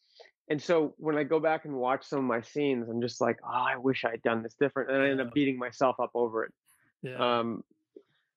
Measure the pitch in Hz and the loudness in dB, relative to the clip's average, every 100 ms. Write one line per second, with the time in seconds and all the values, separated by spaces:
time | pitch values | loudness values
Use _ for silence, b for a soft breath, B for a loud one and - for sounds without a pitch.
0 | B B B B - 151 - 170 147 - | B B B B -4 -2 2 2 2 -2
1 | 151 151 139 160 156 160 151 135 123 135 | -2 0 2 2 2 0 -2 -2 0 0
2 | - 143 131 120 117 147 143 127 117 117 | -2 -2 0 0 -2 -2 0 0 -2 -2
3 | 120 - 117 117 - 120 127 131 127 127 | -2 0 0 0 -4 -2 0 0 0 0
4 | 120 113 120 113 113 - 143 135 123 135 | -2 -2 0 0 -2 -2 0 0 -2 2
5 | 139 135 123 143 139 127 123 - 131 123 | 2 0 0 2 2 0 -6 0 2 2
6 | 117 120 117 110 - - _ b b b | -2 0 0 0 -6 -8 _ b b b
7 | 131 127 123 120 117 110 - _ _ - | -10 -2 2 2 0 -4 -10 _ _ -20
8 | B B B | B B B